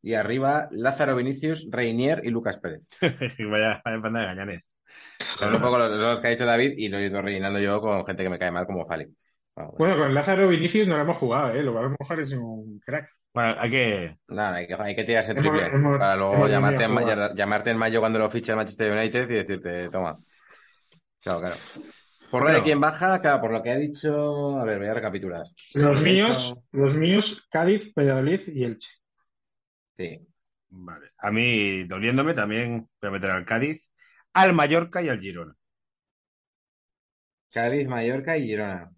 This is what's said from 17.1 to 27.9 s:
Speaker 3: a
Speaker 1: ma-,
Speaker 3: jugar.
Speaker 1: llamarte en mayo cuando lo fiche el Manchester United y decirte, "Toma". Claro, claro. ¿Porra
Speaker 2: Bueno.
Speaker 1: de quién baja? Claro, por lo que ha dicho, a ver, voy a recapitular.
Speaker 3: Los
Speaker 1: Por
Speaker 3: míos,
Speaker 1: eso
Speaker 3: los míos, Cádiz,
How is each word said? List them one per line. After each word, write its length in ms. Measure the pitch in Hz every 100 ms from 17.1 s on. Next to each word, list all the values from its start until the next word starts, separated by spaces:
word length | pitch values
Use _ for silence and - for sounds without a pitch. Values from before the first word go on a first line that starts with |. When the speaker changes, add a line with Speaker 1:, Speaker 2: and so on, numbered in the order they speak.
Speaker 3:
a 40 | 104
Speaker 1:
ma-, 60 |
Speaker 3:
jugar. 140 | 104 101
Speaker 1:
llamarte 340 | 101 107 113
en 60 | 113
mayo 240 | 113 113
cuando 180 | 110 113
lo 100 | 107
fiche 220 | 117 117
el 40 | 110
Manchester 360 | 104 - 110
United 360 | 104 113 120 123
y 40 |
decirte, 540 | 113 92 95 87 87 87
"Toma". 260 | 92 87 76 _ _ _ - _ _ _ _ _ _
Claro, 200 | - 87
claro. 160 | 87 85 - - - - _ _ -
¿Porra 140 | 123
Speaker 2:
Bueno. 140 | 143 156
Speaker 1:
de 60 |
quién 160 | 151 147
baja? 400 | 151 151 185 185
Claro, 200 | 165 135
por 100 | 110
lo 100 | 110
que 80 | 120
ha 60 | 131
dicho, 840 | 147 147 151 147 147 147 143 139
a 60 |
ver, 140 | 117 101
voy 100 | 101
a 60 |
recapitular. 480 | 113 104 95 92 85 82 _ -
Speaker 3:
Los 220 | 143 143 139
Speaker 1:
Por 60 |
Speaker 3:
míos, 460 | 160 190 214 247 -
Speaker 1:
eso 120 | - _
Speaker 3:
los 220 | 139 139
míos, 520 | 151 165 202 208 - _
Cádiz, 420 | 160 170 208 202